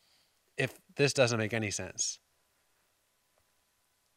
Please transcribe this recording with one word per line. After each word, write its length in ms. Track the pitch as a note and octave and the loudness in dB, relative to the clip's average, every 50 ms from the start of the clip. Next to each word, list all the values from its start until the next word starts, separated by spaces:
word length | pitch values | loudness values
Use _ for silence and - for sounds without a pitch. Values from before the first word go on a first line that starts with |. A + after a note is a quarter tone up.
| _ _ _ _ _ _ _ _ _ _ _ | _ _ _ _ _ _ _ _ _ _ _
if 220 | - C3+ B2 - - _ - - | -4 -4 -4 -4 -10 _ -8 -2
this 180 | - C#3+ C3+ - | 0 0 2 4
doesn't 240 | C#3+ B2+ A#2 A#2+ | 4 4 4 4
make 160 | A2 A2 G#2 A#2 | 0 0 -2 -2
any 180 | A2+ A2 G2+ | -2 -2 -4
sense, 480 | F#2 - F#2+ - - - - - - - _ _ _ _ _ _ _ _ _ _ _ _ _ _ _ _ _ _ _ _ _ _ _ _ _ _ _ _ _ _ _ _ _ _ _ _ _ _ _ | -4 -6 -8 -8 -6 -6 -6 -6 -6 -10 _ _ _ _ _ _ _ _ _ _ _ _ _ _ _ _ _ _ _ _ _ _ _ _ _ _ _ _ _ _ _ _ _ _ _ _ _ _ _